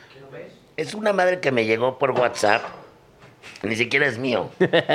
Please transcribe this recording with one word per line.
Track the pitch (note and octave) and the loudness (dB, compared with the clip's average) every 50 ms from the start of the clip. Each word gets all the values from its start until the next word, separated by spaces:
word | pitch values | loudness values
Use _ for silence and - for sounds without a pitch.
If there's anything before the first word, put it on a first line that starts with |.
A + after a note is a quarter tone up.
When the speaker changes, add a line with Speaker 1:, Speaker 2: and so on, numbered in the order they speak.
| - - - - - - - C3+ - - - - - _ _ | -20 -20 -20 -20 -20 -20 -18 -18 -18 -18 -20 -20 -20 _ _
Speaker 1:
Es | - D#3 - G#3 | -8 -8 -8 -8
una | G#3+ G#3+ G#3 G3 | -4 -2 0 2
madre | F#3 F3+ F3+ F3+ F3+ | 2 2 2 0 0
que | - C#3+ | 0 0
me | B2+ A#2 A2 | 2 2 2
llegó | A2 A2+ A2+ B2 C3 B2+ - | 2 2 2 2 0 0 0
por | C#3+ C3 | 0 0
WhatsApp. | B2 B2+ B2 A#2 - - - G2+ G#2+ A#2+ - - - - - - - - _ _ _ _ - - - _ - - - - - | 2 2 2 0 0 0 2 2 2 2 0 -4 -12 -16 -20 -20 -20 -20 _ _ _ _ -20 -20 -20 _ -20 -20 -14 -10 -6
Ni | G#2 A2+ | -4 -2
siquiera | G#2+ A#2+ A2 C#3 C#3 D3 C#3 | -2 -2 0 0 0 0 0
es | A2+ A2+ | -2 -2
mío. | C3+ C3 A#2 F#2+ E2+ - - | -2 -2 -2 -2 -2 -4 -2
Speaker 2:
<laughs> | - | 0
A | F#3 - - E3 - - D3 | 0 2 2 2 2 2 0